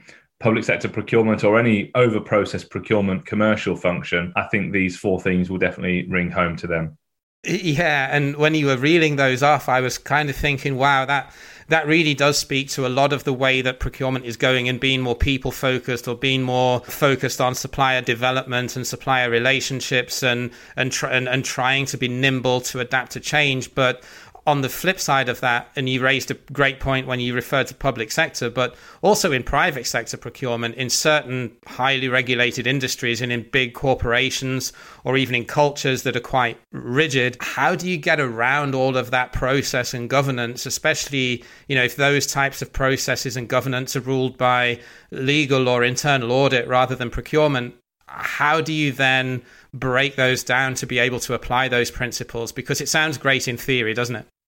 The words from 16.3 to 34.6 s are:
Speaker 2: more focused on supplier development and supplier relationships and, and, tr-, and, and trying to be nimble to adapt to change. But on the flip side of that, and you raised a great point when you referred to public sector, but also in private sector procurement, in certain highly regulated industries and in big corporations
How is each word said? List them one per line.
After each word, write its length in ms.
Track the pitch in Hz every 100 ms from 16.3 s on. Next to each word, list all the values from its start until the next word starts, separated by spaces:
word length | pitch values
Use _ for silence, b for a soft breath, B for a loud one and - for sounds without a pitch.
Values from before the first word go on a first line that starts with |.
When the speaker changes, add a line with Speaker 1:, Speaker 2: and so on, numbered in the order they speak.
| 131
Speaker 2:
more 380 | 127 127 127 123
focused 600 | - - 147 131 127 -
on 140 | 127
supplier 480 | 127 - - 135 127
development 720 | 123 117 127 131 131 123 123
and 100 | 131
supplier 460 | 123 127 - 131 123
relationships 920 | 117 123 131 - 131 - 127 123 -
and, 260 | 131 120 120 B B B
and, 140 | 127
tr-, 160 | - 143
and, 220 | 127 127
and 160 | 131
trying 420 | 127 - 127 135 135
to 100 | 127
be 120 | 127
nimble 520 | 123 135 131 127 127
to 180 | 127 127
adapt 320 | 123 131 120
to 80 | 123
change. 520 | - 147 143 131 120
But 300 | - 127 127 B B B B -
on 160 | 147
the 60 | 131
flip 280 | - 170 185
side 300 | - 139 127
of 120 | 117
that, 280 | 127 120 - -
and 140 | 131
you 100 | 131
raised 300 | 131 135 -
a 40 | 139 -
great 260 | 139 139 135
point 260 | 143 131 131
when 140 | 127
you 140 | 123
referred 320 | 123 - 139 127
to 80 |
public 360 | - 139 113 110
sector, 380 | - 160 - 120
but 260 | 120 123 - B B
also 280 | 190 208 185
in 120 | 135
private 440 | - 143 175 139 117
sector 300 | 123 117 120
procurement, 580 | 120 - 127 117 117 117
in 120 | 123
certain 640 | - 160 151 127 127 120 - -
highly 420 | - 127 135 131
regulated 580 | 127 123 120 123 123 120
industries 540 | 139 127 - 123 113
and 100 | 123
in 160 | 120 107
big 220 | 135 123
corporations 960 | 120 139 131 127 120 131 - 131 131